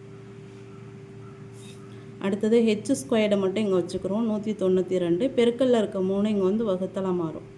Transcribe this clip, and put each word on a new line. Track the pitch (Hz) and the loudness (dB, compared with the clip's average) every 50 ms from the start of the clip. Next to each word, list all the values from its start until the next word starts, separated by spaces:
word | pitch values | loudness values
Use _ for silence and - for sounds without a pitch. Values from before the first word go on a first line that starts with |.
| - - - - - - - - - - - - - - - - - - - - - - - - - - - - - - - - - - - - - - - - - - - - | -18 -18 -18 -18 -18 -18 -18 -16 -16 -16 -18 -18 -18 -18 -18 -18 -16 -16 -16 -18 -18 -18 -16 -16 -16 -16 -16 -16 -16 -16 -16 -16 -16 -16 -16 -16 -16 -16 -16 -16 -16 -16 -10 -4
அடுத்தது | 180 196 196 202 220 214 226 240 | -2 -2 0 2 4 4 6 6
ஹெச் | 226 220 202 202 - - | 6 4 2 2 0 0
ஸ்கொயர்டை | - - - - 240 220 214 208 202 196 | 0 0 0 0 2 2 4 4 4 2
மட்டும் | 196 190 185 214 220 | 2 2 0 0 2
இங்க | 202 190 180 | 2 2 2
வச்சுக்கிறோம். | 170 - - 185 - 185 196 220 233 220 | 2 0 -4 -4 -4 -2 -2 0 0 0
நூத்தி | 214 208 202 220 208 | -2 -2 -2 -4 -2
தொண்ணூத்தி | - 196 185 185 185 180 - 190 | 0 2 2 4 4 2 2 0
ரெண்டு, | 180 175 170 170 175 247 269 - | 0 2 2 2 2 2 2 2
பெருக்கல்ல | 240 233 233 233 240 269 254 247 | 4 4 4 4 4 4 4 4
இருக்க | 226 202 190 - 196 | 4 4 2 0 0
மூணு | 185 185 196 202 208 214 | 0 0 2 2 2 2
இங்க | 214 202 190 | 2 2 2
வந்து | 185 202 220 233 | 2 2 2 2
வகுத்தலா | 214 185 180 190 185 - 196 190 190 185 | 0 0 0 -2 -4 -4 -2 -2 0 0
மாறும். | 175 170 160 151 - - - - | 0 -2 -2 -4 -8 -12 -14 -18